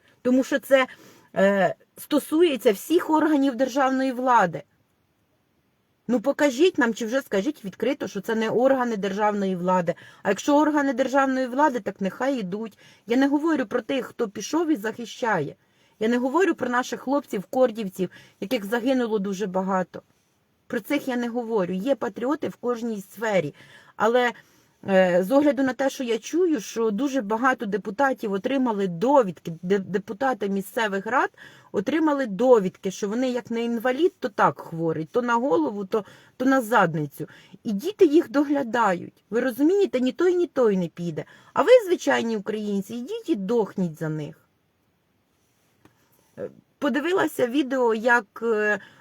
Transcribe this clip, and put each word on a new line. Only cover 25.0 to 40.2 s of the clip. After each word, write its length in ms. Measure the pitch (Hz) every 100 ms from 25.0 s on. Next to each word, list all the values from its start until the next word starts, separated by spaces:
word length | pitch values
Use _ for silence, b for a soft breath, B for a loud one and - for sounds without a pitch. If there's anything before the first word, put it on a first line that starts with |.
| 185 175
з 80 | 190
огляду 320 | 277 294 269
на 100 | 269
те, 180 | 247 269
що 140 | -
я 140 | 240 226
чую, 420 | - 311 359 277
що 300 | - 226 226
дуже 320 | 202 277 262
багато 440 | 202 220 262 254 214
депутатів 640 | 202 214 202 277 254 214
отримали 540 | 196 247 277 247 202 196
довідки, 640 | 165 233 294 196 156 - 160
де-, 160 | 180 202
депутати 720 | 185 196 - 202 269 233 202
місцевих 580 | 196 190 247 220 196 208
рад 240 | 262 381 - B B B -
отримали 500 | 190 320 311 285 254
довідки, 640 | 185 254 233 185 - 190
що 180 | - 202
вони 220 | 226 262
як 200 | 240 -
не 140 | 226
інвалід, 480 | 233 233 254 254 370 -
то 100 | 247
так 320 | - 190 -
хворий: 480 | - 165 165 156 160
то 100 | 247
на 120 | 247
голову, 500 | 233 269 330 294 208
то, 200 | 196 220 B B B -
то 80 |
на 160 | 262 269
задницю. 680 | 214 233 180 156 147 - 151 B B -
І 80 | 233
діти 340 | 202 330 - 339
їх 240 | 302 220
доглядають. 920 | 277 285 277 240 240 208 180 - - _
Ви 100 | 220
розумієте, 600 | 262 226 294 403 359 254
ні 120 | 254
той, 240 | 254